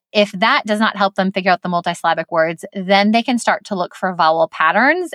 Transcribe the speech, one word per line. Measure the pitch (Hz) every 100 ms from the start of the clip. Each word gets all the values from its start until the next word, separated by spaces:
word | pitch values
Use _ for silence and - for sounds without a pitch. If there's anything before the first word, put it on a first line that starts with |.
| _
if | 214 208
that | 185 220 277 214
does | 208
not | 220 196
help | 196 202
them | 190
figure | 196 190
out | 180
the | 180
multisyllabic | 175 175 170 165 160 160
words, | 165 160 165 -
then | 196 185 196 208
they | 226
can | 233 247
start | - 185 -
to | 196
look | 175 -
for | 185
vowel | 175 160 165 160
patterns. | - 160 185 262 339 349